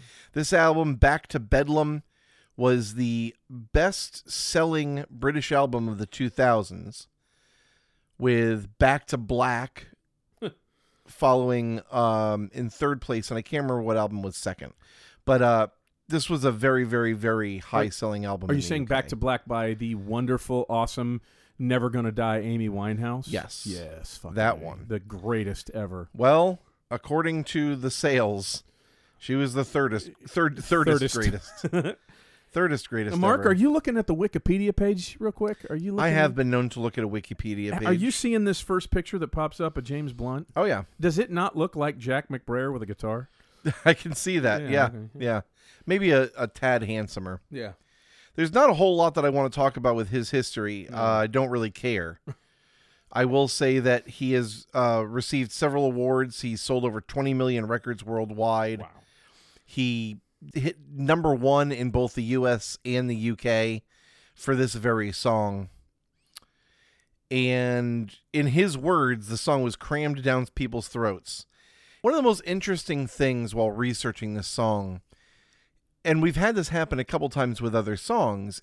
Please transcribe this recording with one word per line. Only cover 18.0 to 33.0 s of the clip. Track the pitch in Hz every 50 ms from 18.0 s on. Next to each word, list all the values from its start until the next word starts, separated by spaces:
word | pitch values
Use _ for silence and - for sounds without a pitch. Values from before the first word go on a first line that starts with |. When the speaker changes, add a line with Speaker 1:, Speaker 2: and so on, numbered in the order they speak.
| 113 110 104 104 104
Speaker 1:
album | 101 98 92 95 92
Speaker 2:
are | 143
Speaker 1:
in | 143
Speaker 2:
you |
Speaker 1:
the | 135 -
Speaker 2:
saying | 165 151 131
Speaker 1:
U | 113
K. |
Speaker 2:
Back | 139 131 131 -
to | 139
Black | 110 123 131 127 117 - 120
by | 120 113 113 113 110
the | 107 120 113 113
wonderful, | 101 98 104 113 120 127 123 127 120 - - 127 123 117 -
awesome, | 113 117 113 113 - 139 120 120 123 117 - _ _ _ _ _ _ -
Never | 127 123 127 127 120 123
Gonna | 113 123 117 113
Die | 107 113 113 113 110 110
Amy | 104 113 117 113 113 107
Winehouse? | 101 101 101 107 107 107 117 117 120 131 131 151
Speaker 1:
Yes. | 156 95 - - - - -
Speaker 2:
Yes, | 104 92 87 85 80 82 80 - - - -
fucking | - 85 87
Speaker 1:
That | 110 110 117 104
Speaker 2:
A. | 80 82
Speaker 1:
one. | 82 71 - - 113
Speaker 2:
The | 110 101
greatest | 98 104 104 92 92 113 117 110 104 98 98 - - -
ever. | - 110 104 92 92 90 85 - -
Speaker 1:
Well, | - 120 131 151 160 175 190 180 - _ _ _ _ _ -
according | 120 117 - - 143 160 160 165 160 160 151
to | - - 160 147 147 143
the | 131 123 131
sales, | - - - 151 135 127 113 104 104 98 98 - - - - _ _ _ _ _ _ _ _ _ _ _
she | - - 131
was | 135 139 131 120
the | 139 131
thirdest, | - - 143 139 123 110 107 - - - _ - -
third, | - 175 170 151 - - -
thirdest | - 175 165 151 160 151 143 135 135 -
Speaker 2:
Thirdest. | 117 107 - 107 92 - - - - - 165
Speaker 1:
greatest. | - 180 147 160 - _
Speaker 2:
<laughs> | _ _ - _ _ _ _ _ _ _
Speaker 1:
Thirdest | - 165 180 170 147 123 - -
greatest | 123 113